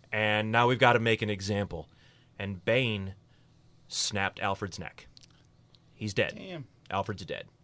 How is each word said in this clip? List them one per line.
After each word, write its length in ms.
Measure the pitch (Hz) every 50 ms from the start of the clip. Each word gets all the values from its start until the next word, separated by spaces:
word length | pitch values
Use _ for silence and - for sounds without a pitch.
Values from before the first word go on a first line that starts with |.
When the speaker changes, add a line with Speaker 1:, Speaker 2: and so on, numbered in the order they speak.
| - -
Speaker 1:
and 400 | - 107 107 107 107 107 107 110
now 160 | 110 113 120 123
we've 120 | 127 113
gotta 200 | 135 120 120 113
make 220 | 113 117 113 107
an 80 | 113 104
example." 600 | 104 95 95 98 107 101 101 85 87 80 73 - _ - - - - _ _ _ _ -
And 260 | 98 98 101 87 -
Bane 480 | - 113 131 131 117 110 101 98 95 95 - - _ _ _ _ _ _ _ _ _ - _ - -
snapped 520 | - - - - 104 98 98 95 - -
Alfred's 400 | - 101 98 - 107 98 - -
neck. 280 | 85 - - - - - - - - - - _ _ _ _ _ _ _ - - _ _ -
He's 200 | - 110 107 98
dead. 200 | - 104 - -
Speaker 2:
Damn. 300 | - - 190 180 156 127 - _ _ _ -
Speaker 1:
Alfred's 340 | - 98 98 - 107 90 98
dead. 220 | - - 50 - - _ _